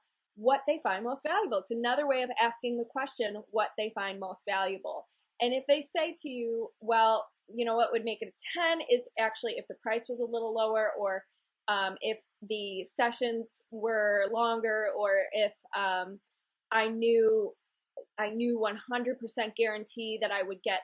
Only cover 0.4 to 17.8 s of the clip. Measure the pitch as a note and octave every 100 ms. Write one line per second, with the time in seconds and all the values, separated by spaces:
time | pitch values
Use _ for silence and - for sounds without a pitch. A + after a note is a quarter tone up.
0.4 | A3+ C4+ D4 D#4+ G#3+ F#3+ A#3 C4+ D4+ F#4+
1.4 | F#4 G3+ - A#3 A#3+ C4+ D4 C4 B3 A3+
2.4 | A#3 A#3 B3 A#3+ A#3 C4+ C#4 - G#3+ G#3
3.4 | - G#3+ G#3 - G#3+ A3 G3 G3 F#3 F#3+
4.4 | - F#3+ F#3+ F#3+ F#3+ D3 - _ _ -
5.4 | A#3+ B3+ C4+ D4 - F4 D#4+ - D4 B3
6.4 | A#3 A3+ A3+ - A3 A3+ A3+ A3 - _
7.4 | - A3+ A#3 A3+ A3+ A3+ A3 G#3+ G3+ -
8.4 | - E4+ E4 E4 - B3 B3 - A3 A3
9.4 | A#3 - - F#3 A3 A3+ A#3 A#3+ A#3 A#3
10.4 | A3+ A3+ A3 A3 G#3+ - G3+ F#3+ - _
11.4 | _ _ - G3+ F#3+ F#3+ G#3+ A3 _ -
12.4 | G3+ G#3+ G3+ F#3+ - - A#3+ A#3+ A#3+ A3+
13.4 | A3+ - - A3 A3 A3 G#3 G3+ G3+ A3+
14.4 | A#3 A3+ A3 G#3+ G#3 G3+ G3+ G3 - G#3+
15.4 | G#3 - - G3+ G3 F#3 F#3 G3 _ _
16.4 | _ _ - A3 A3 A3+ A#3 A#3 A3 A3
17.4 | G3+ - _ _